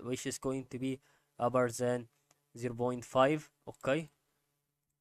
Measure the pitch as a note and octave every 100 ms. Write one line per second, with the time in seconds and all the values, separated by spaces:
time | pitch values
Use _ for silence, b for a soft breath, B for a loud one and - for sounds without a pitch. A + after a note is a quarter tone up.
0 | A#2+ B2+ C3+ - C3+ C3+ B2+ B2 C3 C3
1 | b b b - A#2+ B2+ B2 A#2 B2 B2
2 | A#2 _ _ _ _ A#2+ A#2+ A#2 B2 B2
3 | A2+ C3 C3+ D3+ - _ - - - D3
4 | D#3+ _ _ _ _ _ _ _ _ _